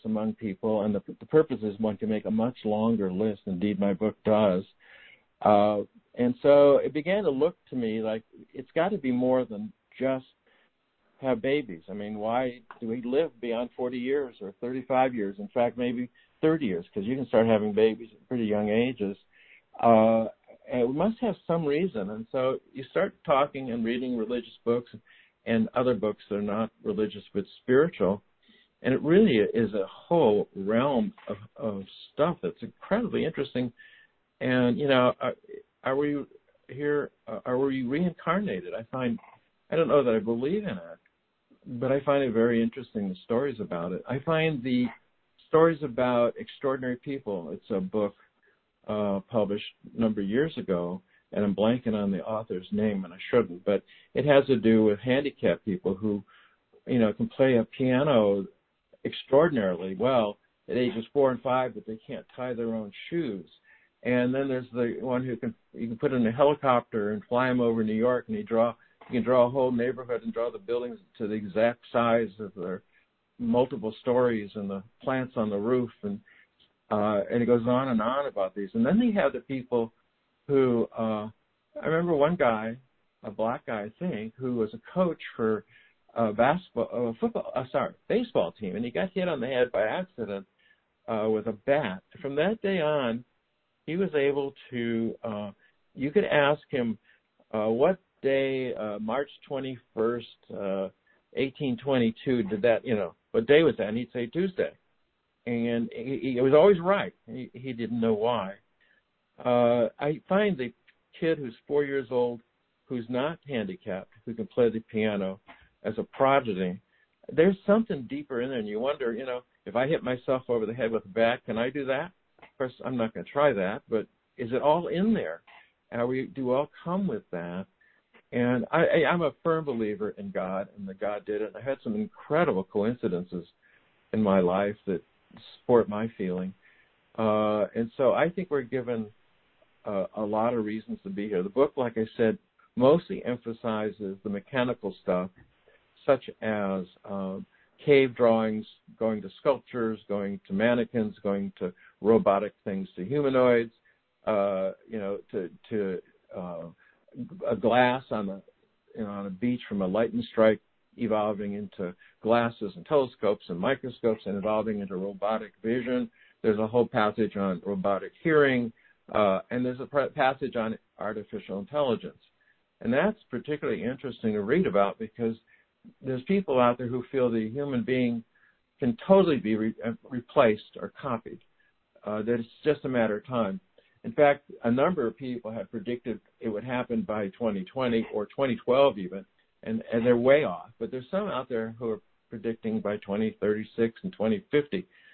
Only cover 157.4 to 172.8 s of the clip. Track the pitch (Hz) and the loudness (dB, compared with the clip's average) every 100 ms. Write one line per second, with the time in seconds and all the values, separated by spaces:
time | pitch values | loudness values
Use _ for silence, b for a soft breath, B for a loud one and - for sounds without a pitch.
157.4 | - 110 107 120 123 127 127 113 101 95 | -4 0 2 4 4 2 -4 -6 -6 -10
158.4 | - _ _ _ _ - 107 101 98 92 | -16 _ _ _ _ -10 -8 -8 -10 -4
159.4 | 120 123 - 101 92 101 117 110 120 - | -4 -4 -6 -4 0 0 0 -2 -4 4
160.4 | 110 107 _ _ _ - 117 107 104 101 | 4 4 _ _ _ -6 -2 0 0 -2
161.4 | 104 101 101 - 90 90 b _ 110 117 | -6 -8 -10 -8 -8 -10 b _ 2 2
162.4 | 117 117 101 123 - 151 127 - 104 104 | 2 -4 -10 -10 0 2 2 0 0 0
163.4 | - 87 107 139 127 - 117 110 104 101 | -4 -4 -2 -2 -6 -2 -2 0 -4 -4
164.4 | 101 107 107 104 98 92 95 98 101 110 | 0 0 -2 -4 -6 -6 -6 -4 -4 -4
165.4 | 107 _ 113 123 120 123 117 b b _ | -6 _ -4 -2 -2 -4 -4 b b _
166.4 | 110 104 110 120 117 120 107 104 104 101 | 0 0 2 0 2 2 0 0 -2 0
167.4 | 98 90 101 98 98 95 98 - 170 156 | -2 -2 -4 -2 0 -2 -4 -6 2 4
168.4 | 139 127 113 b b b - 110 104 95 | 4 2 -2 b b b -4 2 2 2
169.4 | - 123 127 127 123 143 - 151 131 135 | -2 -4 -2 -4 -4 -2 -2 0 0 0
170.4 | 127 120 110 110 _ - 104 107 104 107 | -4 -2 -4 -6 _ -10 -8 -8 -10 -12
171.4 | - 98 95 147 139 104 90 - _ _ | -8 -10 -6 -2 0 -2 -4 -16 _ _
172.4 | _ _ _ _ | _ _ _ _